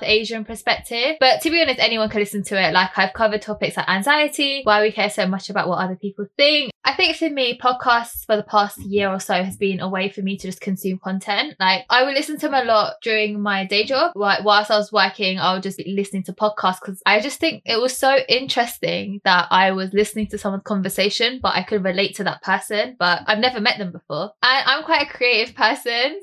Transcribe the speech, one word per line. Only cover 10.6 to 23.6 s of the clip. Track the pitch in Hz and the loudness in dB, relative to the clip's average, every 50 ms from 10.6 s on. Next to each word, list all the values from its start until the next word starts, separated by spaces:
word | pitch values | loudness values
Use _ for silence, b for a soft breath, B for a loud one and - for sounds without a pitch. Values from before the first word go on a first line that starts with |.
consume | - 202 190 185 - 190 185 185 | -6 -6 -6 -4 -4 -6 -6 -6
content. | - 190 190 196 - 220 202 214 262 302 - - | -6 -6 -6 -6 -4 -2 -2 -2 -2 -4 -4 0
Like, | 190 190 190 185 - - | 2 2 2 2 0 2
I | 233 247 262 | 4 4 4
would | 285 277 | 4 2
listen | 277 294 302 302 | 0 -2 -2 -6
to | 269 302 | -4 -4
them | 294 277 | 0 0
a | 262 | 0
lot | 233 233 226 214 190 151 - - | 2 4 4 4 2 2 -4 -6
during | - 233 220 214 214 208 208 208 | -4 -2 0 0 0 0 -2 -2
my | 202 208 202 190 190 | -2 -2 0 -2 -2
day | 190 202 208 214 | 0 0 0 0
job. | 208 269 262 330 349 175 | 0 2 2 2 0 0
Whi-, | 196 208 196 190 165 196 | 0 0 2 2 2 4
whilst | 208 208 208 214 208 | 4 4 4 4 4
I | 220 | 2
was | 208 202 - | 0 0 2
working, | 214 202 190 196 - - 208 185 190 185 | 2 2 2 2 0 -2 -2 -2 -2 0
I | 160 180 185 | 0 0 0
would | 190 | 0
just | 190 196 185 - | -2 -6 -8 -8
be | - - 196 | -8 -6 -4
listening | 196 196 - - 190 185 | -4 -4 -4 -4 -8 -8
to | - 185 | -6 -4
podcasts | - 214 214 214 - - 185 180 - | -2 0 -2 0 0 0 0 0 -2
'cause | - - 190 - - | -8 -12 -10 -2 2
I | 196 208 214 | 4 4 4
just | 208 285 - - | 2 -2 -4 -2
think | - 220 214 - - | -2 -2 -2 -2 -4
it | 220 226 226 | -2 0 0
was | 240 254 254 | 0 0 0
so | - 277 269 269 269 262 - | 2 2 4 4 4 4 2
interesting | 226 254 269 262 - 254 240 240 - - - - 170 185 202 202 196 202 - | 0 0 0 -2 -2 -2 -2 -2 -4 -6 -4 -4 -4 -4 -4 -6 -8 -2 2
that | 190 180 180 - - | 4 4 4 4 2
I | 185 185 190 190 | 2 4 4 4
was | 190 190 190 190 196 | 2 0 -4 -2 0
listening | 202 214 - - 220 214 | 0 0 0 -2 -6 -6
to | 202 - | -6 -6
someone's | 208 - 202 190 190 - | -6 -6 -4 -4 -4 -6
conversation, | - 214 196 185 190 - - 190 202 - - 226 240 262 254 | -4 -4 -2 -2 -2 0 0 0 0 2 0 0 -2 -2 -2
but | - 190 - | -4 -2 -2
I | 185 | -2
could | 185 - 220 208 | -2 -2 -2 -2
relate | 185 190 180 190 196 196 190 | 0 0 0 0 0 -2 -2
to | - 190 | -4 -4
that | 170 147 - | -4 -4 -4
person, | - 196 190 196 - - 214 208 233 254 254 - | -2 -2 -2 -2 -2 -4 -2 -2 -2 -4 -2 -2
but | 180 180 175 - - | 0 0 0 0 0
I've | - 214 214 | 0 0 2
never | 240 254 247 226 | 2 0 0 2